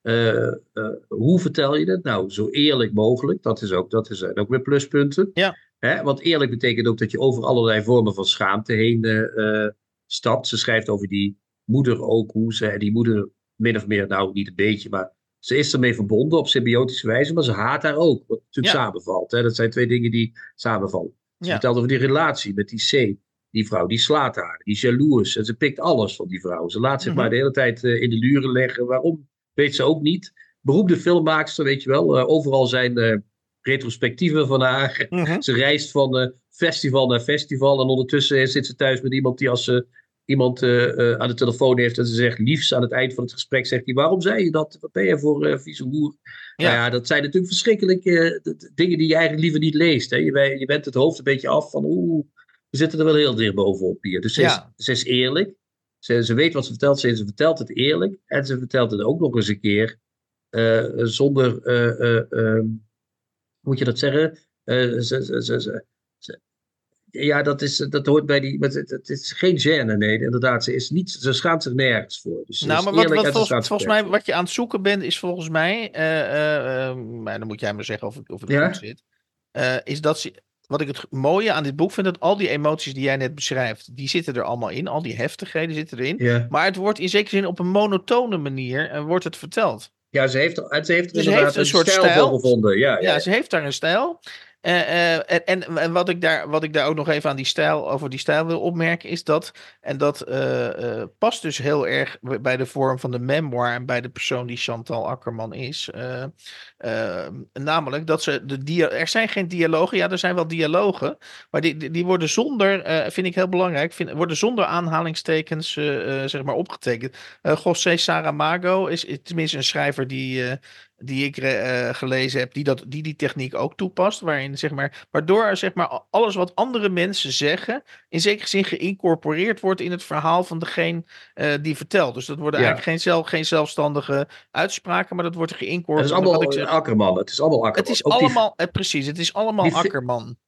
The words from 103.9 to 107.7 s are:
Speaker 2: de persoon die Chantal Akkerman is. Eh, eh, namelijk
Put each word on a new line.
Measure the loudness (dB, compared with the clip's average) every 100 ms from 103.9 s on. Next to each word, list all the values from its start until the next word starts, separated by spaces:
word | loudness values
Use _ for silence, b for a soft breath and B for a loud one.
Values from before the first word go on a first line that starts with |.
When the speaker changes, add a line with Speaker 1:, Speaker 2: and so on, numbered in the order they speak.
| -4
Speaker 2:
de | -4
persoon | -8 -4 -4 -6
die | -8
Chantal | -6 -8 -6 -6 -6
Akkerman | -6 -8 -8 -10
is. | -10 -10 -10 -12
Eh, | -10 -10 -10 -12 -14 B B B _
eh, | -6 -4 -4 -6 -10 -12 -16
namelijk | -10 -2